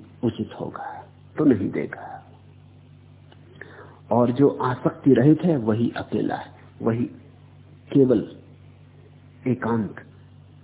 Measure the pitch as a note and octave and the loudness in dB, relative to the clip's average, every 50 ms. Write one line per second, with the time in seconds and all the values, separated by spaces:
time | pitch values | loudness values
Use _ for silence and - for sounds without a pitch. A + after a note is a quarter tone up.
0 | - - - - - A#2 G#2+ - G#2+ G2 - - E2+ D2+ - - - - - - | -12 -20 -10 -6 -4 -4 -2 -4 -6 -10 -10 -10 -10 -10 -10 -10 -12 -14 -14 -16
1 | - - - - - - - - D3+ D3 B2 G2 F#2+ - - D2 C#2+ - - - | -18 -20 -20 -20 -20 -10 -6 0 2 4 4 4 2 -2 -4 -4 -6 -6 -8 -12
2 | - - - - - - - - - - - - - - - - - - - - | -14 -14 -16 -18 -18 -20 -20 -20 -20 -20 -20 -20 -20 -20 -20 -20 -20 -20 -20 -20
3 | - - - - - - - - - - - - - - - - - - - - | -20 -20 -20 -20 -20 -20 -20 -20 -20 -20 -20 -20 -20 -20 -20 -20 -20 -20 -20 -20
4 | - - A2 A#2 A#2+ A#2+ B2 A#2+ C#3+ C#3 - - - C3 B2+ - - D#3+ - - | -6 0 2 2 2 2 2 4 2 2 2 0 -2 -4 -4 -2 -4 -4 -4 0
5 | - C#3+ C3 A2+ B2 D3+ D#3 D3+ - F3+ D#3+ C3+ A2 A2 G#2+ A#2 A#2 - - - | 4 4 6 6 6 6 4 4 4 0 0 0 0 0 0 0 -2 -2 -4 -6
6 | - - - G#2+ G#2 - - - - - - - - - - - A2+ A#2 A2+ A#2+ | -8 -6 -4 -4 -2 -2 -4 -6 -8 -12 -20 -20 -20 -20 -14 -6 -4 -2 -2 -2
7 | A#2+ - - - - - - - - - - - - - - - - - - C#3 | -4 -6 -8 -12 -20 -20 -20 -20 -20 -20 -20 -20 -20 -20 -20 -20 -10 0 2 4
8 | C3+ B2+ A#2+ G2+ D#2+ - - - - - - - - - - - - - - - | 4 6 4 2 0 -4 -10 -18 -20 -20 -20 -20 -20 -20 -20 -20 -20 -20 -20 -20
9 | - - - - - - - - - C3 A#2+ - - A2+ A#2 A2+ G#2 F2 - - | -20 -20 -20 -20 -20 -20 -18 -8 -4 -4 -2 -2 -2 -2 -2 -2 -2 -4 -8 -12
10 | - - - - - - - - - - - - | -18 -20 -20 -20 -20 -20 -20 -20 -20 -20 -20 -20